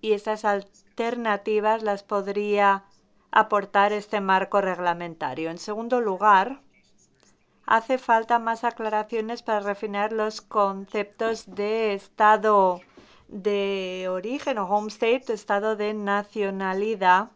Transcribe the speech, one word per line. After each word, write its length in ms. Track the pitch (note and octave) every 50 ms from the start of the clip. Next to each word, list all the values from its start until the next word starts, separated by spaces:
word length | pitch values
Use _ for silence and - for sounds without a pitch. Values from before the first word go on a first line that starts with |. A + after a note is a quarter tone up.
Y 120 | - A3 G#3+
estas 320 | G3+ G#3 A3 G#3+ G#3 -
alternativas 1400 | G#3+ G3+ G3+ G3 - _ _ _ _ _ - A#3 A#3 A#3+ A#3+ A#3 A3 G#3 G3+ G3+ A3 G#3+ G#3+ G3+ G#3+ A3 A3+ A3
las 220 | G#3+ G3+ G3 -
podría 800 | _ G#3+ G3+ G3 G3 G3+ G#3 G#3 G#3 G#3 G3+ G3+ G3+ G3 G3 - _ _ _ _ _ _ _ _ _ -
aportar 600 | - G#3+ G#3+ - G#3 G3+ G3 - G3+ G3 G#3 G#3+
este 280 | G#3 G3+ - - G#3
marco 400 | G3 F#3+ F#3+ F#3+ F#3+ F#3+ - G3+
reglamentario. 920 | G3 F#3+ F3+ E3+ F3+ F3 E3+ E3+ F3 E3+ D#3+ - D#3 C#3 B2+ C#3+ D#3+ E3
En 80 | E3 E3
segundo 420 | - - G#3 G#3+ A#3 A#3 B3+ B3
lugar, 600 | A#3+ G#3+ F#3+ F3+ G3+ G#3+ G3+ F#3+ G3 A#3+ C4+ - _ _ _ _ _ _ _ _ _ _ _ _ _ _ _ _ _ _ _ _ _
hace 320 | - A3+ A3+ A3 - C4 B3+
falta 400 | - - A#3 A3+ A3+ A3 A#3+ A#3
más 240 | A3+ A3+ A3+ A3 -
aclaraciones 800 | A#3+ A#3 - A3+ G#3+ G#3+ G#3+ G#3+ G#3+ A#3 A3+ A3 A3 A#3+ A#3 -
para 160 | - A3 G#3
refinar 540 | G3+ G3+ G3+ G3+ - G#3 G3+ G3+ G3+ G#3+ A3+
los 280 | A3 G#3+ G#3+ G#3+ -
conceptos 1120 | - _ - A3 G3+ G3 F#3+ F#3+ G3 - - G#3+ G3+ G#3 _ _ A3+ A3+ A3+ A3 - - F#3
de 420 | F#3+ G3+ G#3 A3 A3+ A3+ G#3+ G3+
estado 840 | G3+ - - _ - G#3+ G#3 G#3+ G#3+ G3 A3 G#3+ G3+ F#3+ F#3 F3+ F3 - _ _ - - _ - - _
de 800 | _ - G#3 F#3 G#3 G#3 G3+ G3 G3 G3 G3 F#3+ F#3 F#3 F#3 F#3 F#3
origen 500 | F#3 F#3 F3+ A3 B3+ C#4+ - D4 C4+ G#3+
o 80 | G3
home 220 | F3 G3+ G#3 G#3 G#3+
state, 440 | G#3 - - A3+ A#3+ C4 B3+ - A3+
estado 420 | G3+ - - G3+ G3+ G3+ A3 A3
de 200 | G3+ G#3 G#3 G#3+
nacionalidad. 1400 | G#3+ G#3 G3+ G3+ G3+ G#3 - - A3 G3+ G3 G3 F#3+ F#3+ F#3+ F#3 F#3+ G#3 A3 A3+ F#3+ F#3+ F3+ F3+ F#3 G#3+ B3 _